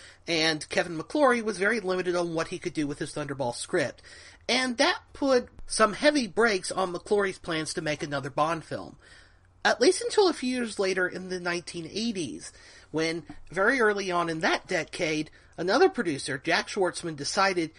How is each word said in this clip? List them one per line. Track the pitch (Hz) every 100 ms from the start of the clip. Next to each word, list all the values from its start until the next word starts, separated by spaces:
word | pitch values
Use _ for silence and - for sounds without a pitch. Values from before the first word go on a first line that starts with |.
| - - -
and | 165 160 156 -
Kevin | - 175 160
McClory | 160 302 277 240
was | 220 180
very | 196 233
limited | 185 185 180 175
on | 170
what | 160 160
he | 180
could | 180
do | 160 147
with | 143
his | 151
Thunderball | - 143 135 123 120
script. | - 180 123 - - - - - -
And | 240 262 233
that | 302 427 -
put | - 277 254 - - -
some | - 220
heavy | 196 302 294 226
brakes | 185 233 196 -
on | 196 185
McClory's | 175 - 208 196 185
plans | - 160 151 -
to |
make | 156 151
another | 151 143 135
Bond | 131 156 165 -
film. | 123 87 - - - - _ _ _
At | 202 220
least | 262 370
until | 466 - 381
a |
few | - 254
years | 254 233 202
later | 190 190 180
in | 175 185
the | 180
nineteen | 175 175 170 170 160
eighties, | 196 233 196 143 82 - - - - -
when | 151 160 165 - - -
very | 160 202 269
early | 220 202 196
on | 175 170
in | 160
that | 180 - -
decade, | 180 151 - 170 156 156 - - -
another | 170 226 381
producer, | - 175 135 - 135
Jack | - 175 -
Schwartzman, | - 180 - 170 151
decided | 143 - 196 180 160